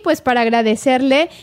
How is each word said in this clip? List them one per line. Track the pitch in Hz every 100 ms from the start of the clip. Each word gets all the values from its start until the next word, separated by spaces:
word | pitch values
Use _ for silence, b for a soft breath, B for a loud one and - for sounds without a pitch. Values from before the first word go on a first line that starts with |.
pues, | 339 302
para | 262 240
agradecerle | 226 233 220 214 277 254 269 269 339 B